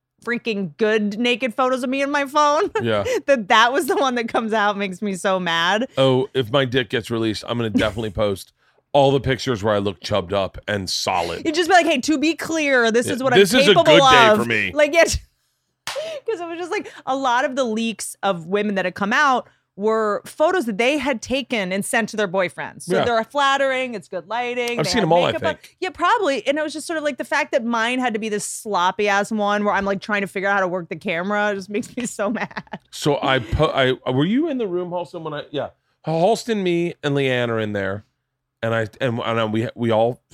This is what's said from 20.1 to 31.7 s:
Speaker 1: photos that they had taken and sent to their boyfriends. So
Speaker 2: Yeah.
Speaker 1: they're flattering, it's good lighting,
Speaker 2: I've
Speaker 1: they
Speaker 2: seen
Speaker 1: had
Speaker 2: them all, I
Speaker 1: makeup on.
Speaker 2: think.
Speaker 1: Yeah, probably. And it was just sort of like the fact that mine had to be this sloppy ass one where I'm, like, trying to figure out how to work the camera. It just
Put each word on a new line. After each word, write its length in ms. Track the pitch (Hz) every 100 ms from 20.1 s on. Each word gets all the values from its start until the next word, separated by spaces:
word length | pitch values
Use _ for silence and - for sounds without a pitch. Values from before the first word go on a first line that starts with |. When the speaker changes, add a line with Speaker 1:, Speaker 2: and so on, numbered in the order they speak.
| 202 -
Speaker 1:
photos 380 | - 311 359 233
that 100 | 196
they 220 | 240 302
had 240 | 254 254
taken 480 | - 262 254 240 185
and 140 | 190
sent 240 | 196 240 214
to 80 | 208
their 100 | 202
boyfriends. 560 | 185 175 - 135 -
So 140 | - 180
Speaker 2:
Yeah. 80 |
Speaker 1:
they're 180 | 240 226
flattering, 720 | 226 285 277 269 269 254 254
it's 140 | 220 156
good 180 | 185 165
lighting, 500 | 226 247 247 240 240
Speaker 2:
I've 40 | 156
Speaker 1:
they 40 |
Speaker 2:
seen 40 |
Speaker 1:
had 80 | 240
Speaker 2:
them 80 | 180
all, 100 | 170
I 40 | 170
Speaker 1:
makeup 160 | 320 -
on. 80 |
Speaker 2:
think. 220 | - - -
Speaker 1:
Yeah, 100 | 370
probably. 540 | - 349 466 370 269 208
And 100 | 285
it 40 |
was 80 | 311
just 120 | 311 -
sort 100 | 330
of 80 |
like 120 | 294 269
the 80 |
fact 280 | 302 294 302
that 120 | 294
mine 360 | 233 233 226 254
had 120 | 254
to 40 | 220
be 100 | 220
this 160 | 208
sloppy 640 | - - 226 196 180 190 208
ass 220 | 202 202
one 340 | 220 202 208
where 80 | 208
I'm, 120 | 185
like, 160 | 196 202
trying 220 | - 208
to 40 | 196
figure 220 | 196 196
out 60 |
how 60 | 202
to 60 | 190
work 200 | 180 170
the 80 | 165
camera. 560 | 202 165 185 208 208
It 20 |
just 160 | 202 190